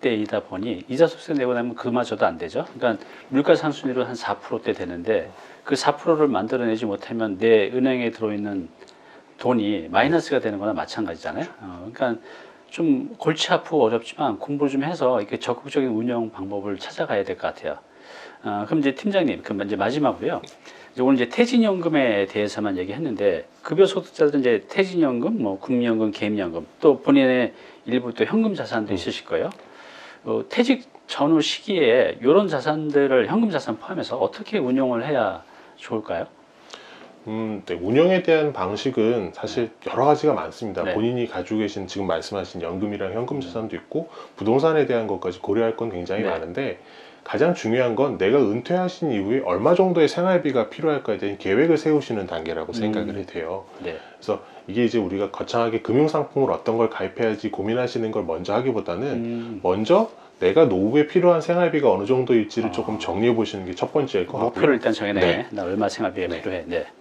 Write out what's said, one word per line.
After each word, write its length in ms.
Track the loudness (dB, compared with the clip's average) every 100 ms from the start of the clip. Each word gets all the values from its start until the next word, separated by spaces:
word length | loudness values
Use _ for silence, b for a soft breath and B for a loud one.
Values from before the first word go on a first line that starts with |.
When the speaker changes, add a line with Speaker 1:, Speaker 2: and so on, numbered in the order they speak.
Speaker 1:
대이다 400 | 0 0 -2 -4
보니 420 | -4 -8 -6 -8 -6
이자 180 | 2 2
소득세 260 | 2 -4
내고 200 | -2 0
나면 220 | 0 -2 -4
그마저도 500 | -2 -2 -2 0 0
안 120 | -2
되죠. 280 | -6 -6 -6 -2
그러니까 240 | -2 -2 B B B
물가 260 | 0 4 4
상승률은 500 | 2 -4 -4 -2 -4
한 100 | -6
사 200 | -6 -6
프로 260 | -6 -6
대 120 | -4
되는데 560 | -4 -6 -6 -2 -2 -2 B B B
그 120 | -4 0
사 200 | 0 0
프로를 320 | 0 4 4
만들어내지 580 | 2 0 -2 0 -2 -2
못하면 540 | -6 -6 -4 -4 0
내 320 | 6 6 6
은행에 380 | 2 2 2 -2
들어있는 580 | -2 -4 -2 -4 -6 -8 -14 B B B B _ -6
돈이 480 | 0 0 0 -2 0
마이너스가 500 | 2 4 2 2 -2
되는 200 | -2 -4
거나 140 | -4
마찬가지잖아요. 720 | -4 -6 -6 -6 -6 -8 -8 -10 -12
어, 280 | -16 -14 -14
그러니까 300 | -4 -4 -4 B B B B B
좀 460 | -4 2 2 0 -2
골치 340 | -2 0 0
아프고 320 | 0 0 2
어렵지만 540 | 2 2 -4 -4 -2 -2
공부를 340 | -4 -2 0
좀 120 | 0
해서 360 | -2 0 2 2
이렇게 200 | -2 -6
적극적인 500 | -4 -6 -2 -2 0
운영 400 | 0 -2 -2 -4
방법을 480 | -6 -8 -6 -6 -6
찾아가야 460 | -8 -8 -2 -2
될 140 | -2 -4
것 180 | -6 -6
같아요. 220 | -10 -10 _ B B B B B
어, 200 | -6 -6 -2
그럼 140 | 0
이제 120 | 0
팀장님, 480 | 0 0 0 0 -2
그럼 220 | -6 -6
이제 120 | -4 -2
마지막으로요. 680 | 0 2 0 0 -4 -4 -10 -20 B B B
이제 80 | 0
오늘 140 | 4 4
이제 140 | 2
퇴직연금에 1000 | 2 2 4 4 2 2 2 2 2 0
대해서만 500 | 0 -2 -2 -4 -2
얘기했는데 680 | -4 -6 -6 0 2 0 -6 -16
급여 240 | -4 4 4
소득자들은 540 | 4 -8 2 2 4
이제 240 | 2 2 0
퇴직연금, 720 | -2 0 2 2 2 -2 -2
뭐 180 | -2 -4
국민연금, 520 | -2 0 2 0 0
개인연금 560 | -2 -2 -2 -4 -6 -10 2
또 200 | 4 4
본인의 520 | 4 4 6 4 0 B B B -2
일부 260 | -2 -2
또 100 | -2
현금 300 | 0 2 0
자산도 380 | -2 -4 -4 -2
Speaker 2:
음. 20 |
Speaker 1:
있으실 320 | -4 -4 -8 -4
거예요. 240 | -2 -2 -6 B B B B B B -4
어, 180 | -4 -4
퇴직 400 | 0 2 2 0 -20 -14
전후 340 | -2 4 4
시기에 800 | 2 -4 -2 2 4 6 4 2
이런 260 | 4 4 4
자산들을 800 | -2 -2 -2 2 2 4 4 2
현금 220 | 2 2
자산 280 | 0 -4 -8
포함해서 380 | -8 -8 -6 -2
어떻게 420 | -2 -4 -6 -4
운용을 480 | 0 0 0 0 -2
해야 360 | 0 0 -2 -14 B B -20
좋을까요? 500 | -8 -8 -4 -6 -6 -14 _ B B B B B B -16 -8
Speaker 2:
음, 360 | -6 -6 -8 -8
네, 80 |
운영에 480 | -6 0 4 4 4
대한 320 | 4 2 2
방식은 800 | -2 -4 -2 -2 2 2 2 -4
사실 380 | -8 -6 -4 -4 -6
Speaker 1:
네. 100 | -6
Speaker 2:
여러 140 | 0 2
가지가 280 | 4 2
많습니다. 500 | 0 -4 -8 -8 -4
Speaker 1:
네. 100 | -2
Speaker 2:
본인이 340 | 0 0 0 -4
가지고 320 | -6 -4 -2
계신 280 | -2 -4 -8
지금 180 | -4 -2
말씀하신 560 | -2 -2 -6 -6 -8
연금이랑 520 | -6 -4 -4 -4 -4
현금 240 | -4 -4 -6
Speaker 1:
음. 40 |
Speaker 2:
자산도 340 | -6 -8 -8 -10
있고 340 | -6 -6 -6 B B -4
부동산에 500 | 2 4 4 4 2
대한 220 | 0 0
것까지 320 | -4 -4 -6
고려할 360 | -2 0 0 0
건 160 | -6
굉장히 300 | -6 -4 -2
Speaker 1:
네. 80 | -2
Speaker 2:
많은데 500 | -4 -6 -6 -6 -8 B B B B
가장 320 | -8 0 2 2
중요한 400 | 0 2 2 2
건 240 | 0 2
내가 180 | 2 4
은퇴하신 720 | 4 0 -2 -2 -2 -2 -2
이후에 300 | -2 0 0
얼마 300 | 0 2 4
정도의 340 | 4 4 4 2
생활비가 640 | 2 2 2 2 0 -2
필요할까에 480 | -2 -2 0 -2 -2
대한 220 | -4 -4
계획을 380 | 0 2 4 4
세우시는 500 | 4 2 2 -4 -4
단계라고 440 | -6 -4 -6 -6
Speaker 1:
음. 20 |
Speaker 2:
생각을 520 | -4 -2 -2 -4 -6 -8
해요. 320 | -8 -6 -8 -10 -12
Speaker 1:
네. 140 | -10 -10 B B
Speaker 2:
그래서 260 | -6 -6 B B -6
이게 180 | 0 2
이제 140 | 2
우리가 320 | -2 -2 -4
거창하게 500 | -6 -4 -2 0 -2
금융상품을 720 | 0 2 2 0 -2 0 0
어떤 260 | 0 -2 0
걸 140 | 0
가입해야지 580 | 0 -8 -2 -2 0 -4
고민하시는 600 | -4 -2 0 -2 -2 -2
걸 120 | -2
먼저 300 | -4 -4 -2
하기보다는 540 | 0 0 -2 -2 -4 -4
Speaker 1:
음. 520 | -4 -4 -6 -8 -2
Speaker 2:
먼저 480 | 0 0 4 4 4 B B 0
내가 260 | 2 6 6
노후에 420 | 4 4 4 4
필요한 340 | 4 4 4
생활비가 500 | 2 2 2 4 4
어느 140 | 2 2
정도일지를 640 | 2 4 4 4 -2 -2
Speaker 1:
아. 20 |
Speaker 2:
조금 280 | -2 -4 -4
정리해 340 | -4 2 2
보시는 320 | 2 0 -4 -8
게 80 |
첫 180 | -6 -2
번째일 360 | 0 0 -2 -2
것 100 | -2
Speaker 1:
목표를 160 | -2
Speaker 2:
같고요. 200 | 2 2
Speaker 1:
일단 200 | 4 0
정해내. 260 | -2 -2 2
Speaker 2:
네. 260 | 2 2 -4
Speaker 1:
나 140 | -6
얼마 260 | -4 -2 -2
생활비가 380 | 0 -4 -2 -4
Speaker 2:
네. 140 | -4
Speaker 1:
필요해. 220 | -6 -6 -4
네. 180 | -6 -6 -14